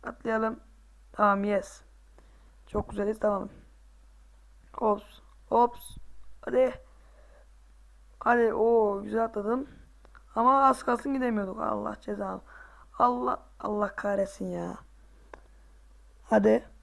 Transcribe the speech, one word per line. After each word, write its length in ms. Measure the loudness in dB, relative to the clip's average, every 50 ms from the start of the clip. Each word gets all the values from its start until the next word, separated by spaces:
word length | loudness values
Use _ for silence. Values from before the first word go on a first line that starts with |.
Atlayalım. 580 | -12 -12 -14 -8 -4 -2 -2 0 0 -2 -4 -6 -14 -20 -20 -20 -20 -20 -20 -20 -20 -16
Tamam, 320 | 0 2 4 4 4 2 2
yes. 380 | 0 0 -2 -2 -6 -18 -20 -20 -20 -20 -20 -20 -20 -20 -20 -20 -20 -20 -20 -20 -20 -20 -20 -18
Çok 240 | -6 -6 -6 -6 -4
güzeliz, 280 | -6 -4 -2 -2 -2 0
tamam. 300 | 0 0 0 -2 -6 -10 -14 -18 -20 -20 -20 -20 -20 -20 -20 -20 -20 -20 _ -20 -20 -20 -20 -20 -20 -20 -20 -20 -20 -18 -8 -2
Ops. 240 | 0 0 0 0 -4 -18 -20 -20 -20 -20 -20 -20 -6 0
Ops. 460 | 4 4 4 2 0 -10 -18 -16 -16 -16 -16 -14 -16 -14 -14 -16 -16 -12 -8
Hadi. 300 | 0 2 2 2 2 0 -8 -18 -20 -20 -20 -20 -20 -20 -20 -20 -20 -20 -20 -20 -20 -20 -20 -20 -20 -20 -20 -20 -20 -20 -20 -20 -20 -18 -2
Hadi. 360 | 2 2 4 4 4 2 2
Oo, 480 | 2 2 4 4 4 4 2 0 -4
güzel 220 | -6 -4 -2 -2 -2
atladım. 440 | -2 -4 -6 -4 -2 -4 -4 -4 -10 -14 -20 -20 -20 -20 -20 -20 -20 -20 -20 -20 -8 -2
Ama 300 | 2 4 4 6 6 6
az 180 | 4 4 2
kalsın 320 | 0 -2 -2 -2 -2 -4 -2
gidemiyorduk. 460 | -2 0 0 0 -2 -4 -4 -6 -6
Allah 360 | -4 -4 -4 -4 -4 -8 -8 -10
cezanı. 400 | -10 -10 -8 -6 -6 -8 -8 -10 -14 -18 -20 -20 -20 -20 -20 -20 -20 -20 0 2
Allah, 440 | 2 2 2 0 -2 -4 -4 -6 -10 -20 -20 -10
Allah 360 | -8 -6 -2 -2 -2 -4 -4
kahretsin 500 | -6 -4 -2 0 0 -2 -4 -6 -10 -8
ya. 300 | -8 -6 -6 -8 -8 -10 -14 -18 -20 -20 -20 -20 -20 -20 -20 -20 -20 -20 -20 -20 -20 -20 -20 -20 -20 -20 -20 -20 -20 -20 -20 -20 -20 -20 -20 -4
Hadi. 400 | 2 2 4 6 6 4 4 0 -6 -20 -20